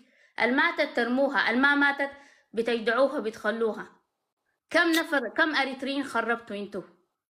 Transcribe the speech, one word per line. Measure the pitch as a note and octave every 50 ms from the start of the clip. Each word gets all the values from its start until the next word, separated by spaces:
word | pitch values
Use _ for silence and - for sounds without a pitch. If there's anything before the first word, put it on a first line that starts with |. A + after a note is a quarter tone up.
| _ _ _ _ _ _ _ -
الماتت | A3 A#3+ B3+ C#4+ D#4+ E4+ E4+ E4 D4 D4 -
ترموها، | B3 A#3 A#3 B3 C4 C#4 C4+ C#4 G3 - G#3
الما | A3+ B3+ C4+ C#4+ C#4+
ماتت | C#4+ C#4+ C#4+ C#4 C#4+ C#4 C#4 - - - - - _ _ _ -
بتجدعوها | A3 A3+ B3+ A#3 A#3 G#3 A#3 A3+ B3+ C#4 C4+ C#4+ C#4
بتخلوها. | G#3 A3 - - - G#3 A3 A3+ A#3 G#3+ G3+ G#3 - - - _ _ _ _ _ _ _ _ _ _ _ _ _ _ _
كم | - D#4+ F4 E4
نفر، | D#4+ E4 D#4+ D#4+ D4 C#4 A#3+ G3
كم | - - E4 D#4 C#4+
اريتريين | C#4 C4+ C4+ B3+ C4 C#4 C#4 C#4 C#4+ C4+
خربتوا | - - A3+ A3+ A#3+ A#3 A#3 - - G3+
انتوا؟ | G3+ G3+ G3 - F#3 - - _ _ _ _ _ _ _ _